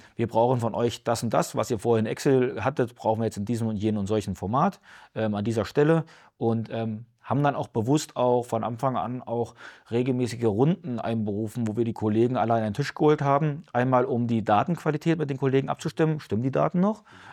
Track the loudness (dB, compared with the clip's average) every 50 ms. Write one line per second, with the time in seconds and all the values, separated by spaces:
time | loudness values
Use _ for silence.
0 | -10 -16 _ -4 -4 -2 2 2 2 4 2 2 0 -2 -2 0 -2 -2 -2 -4
1 | -2 -2 -2 -2 -2 0 0 0 0 0 0 -4 -2 -2 -2 -2 0 2 2 2
2 | 2 0 -4 -2 2 2 4 4 2 2 -2 -2 -4 -4 -2 -2 -2 -4 -4 -6
3 | -2 -2 0 0 0 -2 -2 -4 -4 -4 -2 -2 -2 -2 -4 -2 0 0 0 0
4 | -2 0 0 -2 -2 -2 -6 -6 -4 -2 0 2 2 0 0 -4 _ -20 -20 -20
5 | -20 -14 -6 -4 -2 -2 -2 -2 -2 -2 0 0 -2 -2 2 2 4 4 4 2
6 | 0 -4 -10 -20 -20 -20 _ -4 -2 0 0 0 -2 -4 -6 -6 -4 -4 -6 -8
7 | -10 _ _ _ -6 -4 0 0 2 0 0 -2 -6 -4 -4 -2 0 2 2 0
8 | 0 -2 -4 0 2 2 2 2 0 -2 -4 -2 -2 -4 -6 -2 -2 -2 -2 -2
9 | -4 -4 -6 -8 -8 -6 -4 -4 -4 -6 -8 -18 -20 -20 -20 -20 _ -4 -2 0
10 | 2 2 0 0 0 -2 -2 0 0 2 4 4 4 4 2 0 -2 -8 -8 -6
11 | -4 -4 -2 -2 -2 -2 -2 -4 -4 -6 -4 -4 -4 -2 0 0 -2 -2 -2 -2
12 | 0 0 4 4 4 4 2 0 0 2 2 2 0 -2 -2 -4 -4 -6 -2 2
13 | 4 4 4 4 4 2 2 2 2 0 -4 -4 -8 _ -2 0 2 4 4 2
14 | 2 2 0 -2 0 0 0 0 2 4 4 4 4 2 -2 -2 -2 -2 -2 -2
15 | 0 0 0 0 0 -4 -4 -2 0 2 2 2 2 0 -4 -4 -6 -6 -2 0
16 | 0 2 0 -2 -4 -4 -4 -2 -2 0 0 2 2 2 2 2 2 2 0 -2
17 | -8 -20 -20 -20 -20 -20